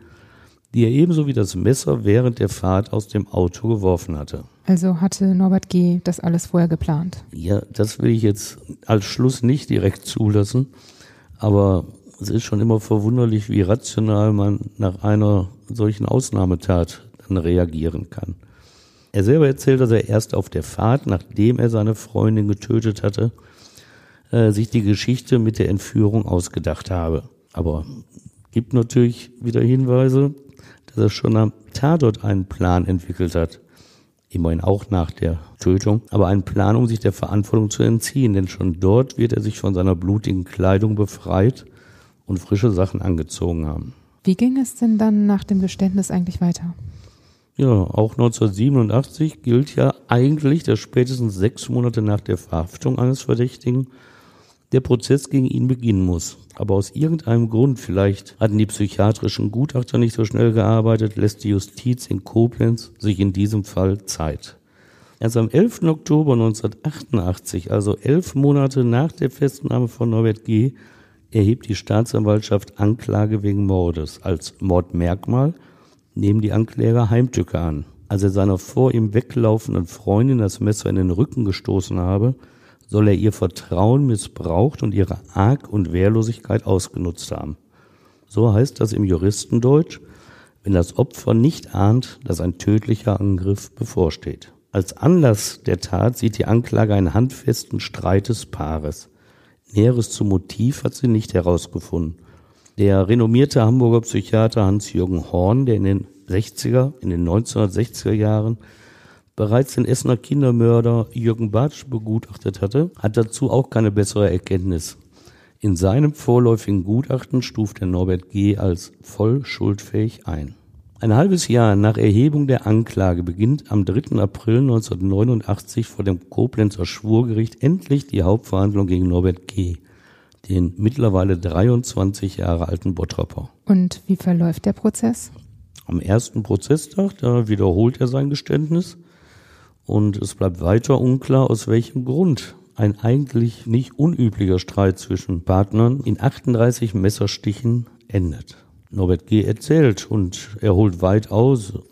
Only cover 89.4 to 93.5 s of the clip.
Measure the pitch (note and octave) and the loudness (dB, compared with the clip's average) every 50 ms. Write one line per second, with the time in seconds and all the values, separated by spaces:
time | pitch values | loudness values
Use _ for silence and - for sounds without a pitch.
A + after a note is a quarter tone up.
89.4 | - - A#2+ A#2 A#2 C3 C#3+ D#3 E3 - - - - - - - - - - - | -6 -2 -2 0 2 4 4 4 2 0 -6 -20 -20 -20 -20 -20 -20 -20 -20 -20
90.4 | - _ _ _ - G2+ F#2+ F2 E2+ - - - B2+ - - - - - A2 A2+ | -20 _ _ _ -4 0 2 2 2 0 0 -2 -2 -2 -2 -8 -2 0 2 2
91.4 | A#2+ E3 - - - - - F#2+ G2 G#2 A2+ B2+ A#2+ - - - - - F2+ E2 | 2 2 0 -2 -14 -8 -2 0 2 4 2 2 0 -4 -16 -16 -8 -6 -6 -4
92.4 | F2+ F2+ F2 - - G2+ G#2 A2 - A2+ A2+ - - G#2+ G2 G2 G2+ G2 F#2+ F2 | -4 -6 -6 -2 0 0 0 0 2 -2 -4 -2 0 -2 -2 0 0 -2 -2 0
93.4 | F#2 G2 | 0 -2